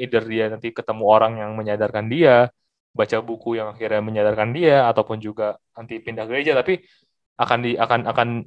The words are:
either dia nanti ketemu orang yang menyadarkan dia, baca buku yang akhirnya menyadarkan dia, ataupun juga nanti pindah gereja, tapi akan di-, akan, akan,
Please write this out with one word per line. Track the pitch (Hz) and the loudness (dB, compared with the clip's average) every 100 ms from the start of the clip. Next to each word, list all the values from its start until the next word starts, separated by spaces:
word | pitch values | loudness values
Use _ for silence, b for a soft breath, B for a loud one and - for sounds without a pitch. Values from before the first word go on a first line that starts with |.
either | 123 117 | 0 -2
dia | 113 110 110 | -2 -2 -4
nanti | 107 117 | -4 -10
ketemu | 113 113 110 | -8 -8 -2
orang | 104 110 110 113 | 4 6 4 -2
yang | 107 | -8
menyadarkan | 110 107 104 104 107 110 | -6 -4 -2 -2 -2 -4
dia, | 143 156 120 123 _ _ _ _ | 2 6 6 4 _ _ _ _
baca | - 104 113 | -4 -2 -2
buku | 117 113 117 113 | -4 -8 -6 -6
yang | 107 | -6
akhirnya | 107 107 107 | -8 -4 -2
menyadarkan | 107 110 104 107 110 139 | -2 0 0 0 -2 0
dia, | 165 139 120 | 4 4 4
ataupun | 110 107 110 | 2 -2 -4
juga | 107 104 104 104 _ - | -10 -6 -6 -6 _ -20
nanti | 113 113 | -14 -14
pindah | 117 113 | -12 -10
gereja, | 110 131 151 135 | -6 -4 0 2
tapi | 123 185 _ _ _ _ _ - | 2 -2 _ _ _ _ _ -4
akan | 120 120 | 0 0
di-, | 120 120 | 0 0
akan, | 113 120 117 | 2 0 0
akan, | 117 120 117 | 0 0 -2